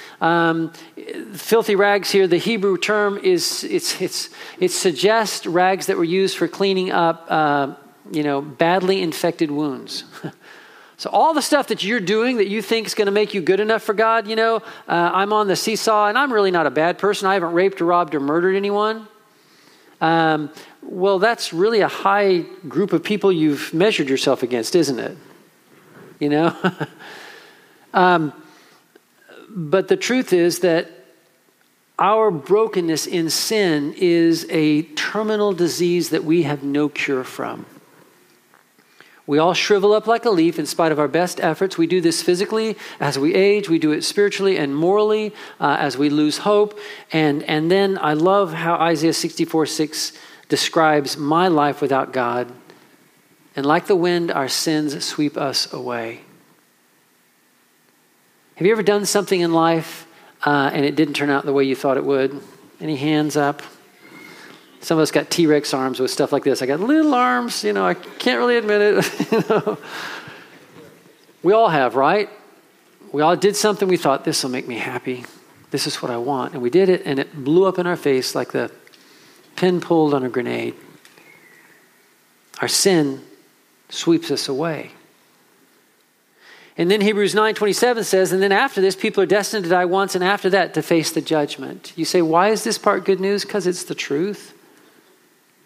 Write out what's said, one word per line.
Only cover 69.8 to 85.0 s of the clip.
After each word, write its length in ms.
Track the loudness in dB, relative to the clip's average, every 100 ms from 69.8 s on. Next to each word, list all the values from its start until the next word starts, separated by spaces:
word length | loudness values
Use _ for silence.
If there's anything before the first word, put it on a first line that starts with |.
| -8 -14 -12 -14 -16 -20 -20 -20 -20 -20 -20 -20 -20 _ _ _
We 120 | 2
all 160 | 4 4
have, 260 | 4 2 2
right? 340 | 2 2 -2 -10 -20 _ _ _ _ _ -10
We 120 | 0
all 120 | 2 4
did 200 | 2 2
something 320 | 0 0 0
we 100 | 2
thought, 280 | 2 0 0
"This 180 | -4
will 80 | -4
make 160 | -6 -8
me 100 | -8
happy. 480 | -8 -8 -8 -10 -10 -20 -20 -20 -8
This 160 | -6 -4
is 160 | -6
what 80 | -6
I 60 | -6
want." 360 | -4 -4 -4
And 80 | -4
we 80 | 0
did 200 | 4 4
it, 120 | 2
and 140 | 0 -4
it 160 | -4
blew 320 | -6 2 4 4
up 140 | 2
in 80 | -2
our 80 | -2
face 400 | 0 0 0 -4
like 160 | -4
the 180 | -4 -6 -8 -20 -20 _ -20 -20 -20 _ -2
pin 260 | 0 0
pulled 320 | 2 2 4
on 100 | 2
a 60 | -2
grenade. 460 | -4 -4 -4 -6 -10 -16 -20 -20 -20 -20 -20 -20 -20 _ _ _ _ _ _ _ _ _ -8
Our 60 | -4
sin 560 | 0 2 2 2 -2 -12 -20 _ _ _ _ _
sweeps 400 | -6 0 2 0
us 180 | -6 -4
away. 440 | -4 -4 -6 -10 -18